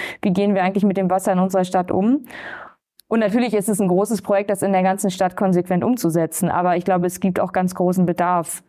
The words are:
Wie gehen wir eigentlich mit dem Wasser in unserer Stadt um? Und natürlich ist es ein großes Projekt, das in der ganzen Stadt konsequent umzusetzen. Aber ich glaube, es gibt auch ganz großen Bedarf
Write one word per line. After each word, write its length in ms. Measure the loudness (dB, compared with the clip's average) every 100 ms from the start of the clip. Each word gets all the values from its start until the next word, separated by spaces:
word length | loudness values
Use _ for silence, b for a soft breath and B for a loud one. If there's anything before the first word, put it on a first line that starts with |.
| B B
Wie 120 | -2
gehen 240 | 0 2 2
wir 80 |
eigentlich 200 | 0 2
mit 120 | 0 2
dem 120 | 0
Wasser 220 | 0 0
in 60 | 0
unserer 260 | 2 0
Stadt 280 | 0 0 0
um? 320 | 0 2 0 B B B B B B _ _ -4
Und 140 | 0
natürlich 340 | 2 0 0
ist 140 | 0 0
es 120 | 0
ein 60 | 2
großes 360 | 2 0 -2
Projekt, 280 | 0 0 0
das 120 | -2
in 100 | 0
der 100 | 2
ganzen 300 | 2 0 -2
Stadt 240 | 0 -2 0
konsequent 480 | 2 2 2 0
umzusetzen. 640 | 0 0 0 0 -2 -2 -2
Aber 280 | 0 0 0
ich 80 |
glaube, 220 | 0 0 0
es 140 | -2
gibt 180 | -2 0
auch 140 | -2
ganz 240 | 0 -2 0
großen 280 | 0 2
Bedarf 600 | 0 2 0 0 -2 -10